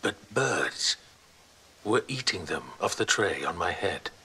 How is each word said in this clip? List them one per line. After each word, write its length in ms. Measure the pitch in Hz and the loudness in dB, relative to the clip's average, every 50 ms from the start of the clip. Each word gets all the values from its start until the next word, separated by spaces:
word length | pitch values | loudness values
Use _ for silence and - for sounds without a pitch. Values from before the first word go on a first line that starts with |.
But 320 | - 104 95 - - - | 0 -2 -2 -2 -10 -2
birds 640 | 101 117 135 131 - 82 80 73 - - - - - - - - - - - - - - - - - - - - - - - | 0 2 2 2 2 0 0 -2 -2 -2 0 0 0 -2 -4 -20 -20 -20 -20 -20 -20 -20 -20 -20 -20 -20 -20 -20 -20 -10 -2
were 200 | 104 107 127 - - | 2 2 2 2 0
eating 380 | 135 131 123 - - 98 87 | -6 -2 -2 -2 -2 -2 -4
them 260 | 80 82 73 - - - - | -4 -4 -4 -6 -8 -8 -2
off 160 | - 101 - | -2 -2 2
the 80 | - 110 | 0 2
tray 400 | - - - 110 95 78 - 71 | 2 4 4 4 2 2 0 -2
on 120 | - 82 | -4 -2
my 160 | 85 85 90 | 0 0 -2
head. 380 | 90 - - 98 90 - - - - - | 0 0 -2 -2 -2 -2 -8 -10 -14 -12